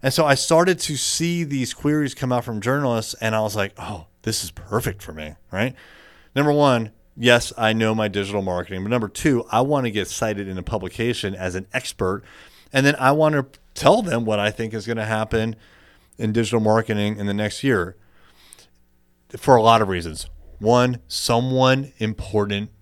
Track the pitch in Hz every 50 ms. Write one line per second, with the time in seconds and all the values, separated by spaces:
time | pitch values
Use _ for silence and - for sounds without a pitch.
0 | - 135 131 - 160 147 139 135 - - 165 160 175 185 185 139 - - 156 131
1 | - - - - 160 170 175 175 170 147 143 135 127 - - - - 147 151 151
2 | 147 135 - - - 127 127 123 117 - 113 107 98 120 131 143 147 131 117 113
3 | 107 - - - - 113 107 110 110 107 95 107 98 98 _ - - 90 107 90
4 | 80 _ _ _ _ - 110 - - 87 - - - - - 104 - 120 98 98
5 | - - 82 78 76 76 - - - _ - 185 214 262 - - - - - -
6 | - - - - - _ _ 135 143 147 147 147 147 143 127 120 113 110 _ _
7 | _ _ _ - 117 123 120 120 117 - - - 117 110 110 110 110 110 110 110
8 | 110 107 95 101 98 95 101 104 98 95 90 90 90 - 98 92 95 104 117 123
9 | 113 101 - - - 156 139 117 110 - - 113 127 139 147 139 131 120 101 104
10 | 95 - - - - 110 107 101 101 95 95 92 90 - - 107 92 90 - -
11 | 113 117 120 - - 101 98 95 92 92 87 92 95 _ - - - - - _
12 | 101 92 95 98 - - - - - - _ - _ _ - 135 135 143 147 -
13 | 127 131 143 151 156 156 156 143 131 - - - _ _ _ - - 139 175 226
14 | 226 180 143 120 120 110 107 104 101 107 107 - 117 110 107 110 101 107 117 113
15 | 110 107 110 107 110 107 - 113 110 113 110 110 _ _ _ _ _ _ _ _
16 | _ _ _ _ 117 107 107 117 113 107 117 117 110 107 107 113 110 - 110 104
17 | 104 104 107 104 101 101 101 101 107 104 - - - 139 127 101 87 90 95 _
18 | _ _ _ - _ - _ _ _ - - _ - _ _ _ _ _ _ _
19 | _ _ _ _ _ _ - 123 - - 135 117 110 113 113 113 110 95 95 90
20 | 85 85 78 73 - - - - - - - - 101 107 120 123 123 127 127 120
21 | - - - - - - 120 117 123 131 131 127 131 127 131 135 139 139 - _
22 | - 110 110 - - - - 107 104 101 104 101 104 107 _ _